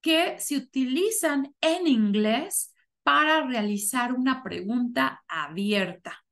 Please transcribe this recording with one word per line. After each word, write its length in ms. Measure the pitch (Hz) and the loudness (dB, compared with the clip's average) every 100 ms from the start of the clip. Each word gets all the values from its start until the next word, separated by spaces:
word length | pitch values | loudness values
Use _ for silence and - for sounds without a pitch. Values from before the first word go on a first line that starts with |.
que 380 | 311 320 359 - | 2 2 2 -2
se 160 | - 285 | -4 -4
utilizan 960 | 277 269 254 269 403 440 320 285 277 _ | -4 -2 0 0 0 0 0 0 -4 _
en 260 | 311 339 349 | 0 2 2
inglés 880 | 240 208 202 214 233 359 - - _ _ _ | 4 4 2 2 0 -2 -6 -6 _ _ _
para 420 | - 285 302 311 269 | 2 4 4 2 2
realizar 680 | 247 208 208 202 254 240 | -2 -2 -2 -2 -2 -2
una 300 | 254 254 254 | 0 0 0
pregunta 800 | - 175 185 247 240 247 262 - _ | -4 -8 -4 -2 -2 0 -2 -2 _
abierta. 960 | 165 147 165 202 208 185 180 - - _ | -8 -6 -4 0 0 0 -4 -16 -18 _